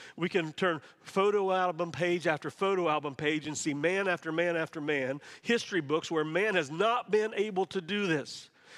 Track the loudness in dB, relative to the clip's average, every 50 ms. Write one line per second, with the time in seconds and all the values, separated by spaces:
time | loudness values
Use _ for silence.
0 | -16 -16 -8 -4 -2 0 0 0 0 0 -2 0 0 2 0 0 -4 -12 -20 _
1 | -12 -4 0 2 2 4 4 2 2 2 2 2 2 0 0 -2 -4 -4 -2 -2
2 | 0 0 0 2 2 0 0 0 -2 -8 -4 -2 0 2 2 2 2 2 2 0
3 | -2 -4 -6 -2 0 0 0 0 -2 -4 -6 -4 -2 -2 -2 0 2 2 2 2
4 | 0 0 0 -2 -2 -2 0 0 2 2 2 0 -2 -4 -6 -6 -2 0 0 0
5 | 0 -2 -4 -6 -8 -16 -20 -8 -2 0 0 0 0 0 -2 -2 0 0 0 0
6 | 0 0 0 0 0 0 0 0 2 2 2 2 0 0 0 0 2 2 2 0
7 | 0 0 0 2 2 0 0 -2 -2 0 0 -2 -2 -2 -2 -6 -4 -2 -2 0
8 | 2 2 2 0 -2 -4 -10 -14 -16 -18 _ _ -20 -20 -20